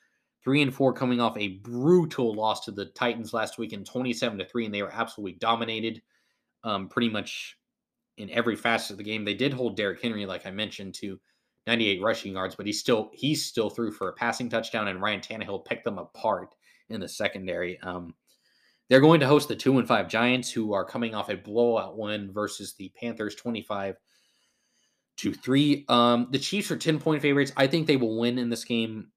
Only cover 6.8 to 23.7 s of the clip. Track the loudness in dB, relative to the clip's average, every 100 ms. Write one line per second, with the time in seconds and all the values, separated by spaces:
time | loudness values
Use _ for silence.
6.8 | -2 0 0 0 -6 -10 -12 -16 _ _
7.8 | _ _ _ -18 -4 0 0 0 2 0
8.8 | 0 -8 -6 -4 -4 0 0 0 -2 -2
9.8 | -2 -2 -4 -4 -6 -8 -8 -6 -6 -8
10.8 | -12 -10 -10 -10 _ _ _ _ -2 2
11.8 | 2 2 0 -2 -4 -6 -6 -6 -6 -4
12.8 | 2 2 0 -4 -2 -2 -2 -2 -2 -2
13.8 | -6 -4 -6 -4 -4 -2 -2 -4 -2 -4
14.8 | -4 -2 -2 -2 -6 -10 -6 -8 -6 -6
15.8 | -4 -6 -10 -4 -2 -2 -4 _ _ _
16.8 | _ -10 -8 -4 -4 -4 -6 -4 -4 -6
17.8 | -8 -8 -10 -16 _ _ _ _ _ _
18.8 | _ 8 10 8 8 6 4 0 4 4
19.8 | 6 2 2 2 4 2 0 -4 0 -2
20.8 | -2 -4 -4 -4 -4 -6 -4 2 4 2
21.8 | -2 -6 -6 -4 -6 -4 -6 -6 -12 -12
22.8 | -16 -10 -8 -4 -6 -6 -6 -6 -6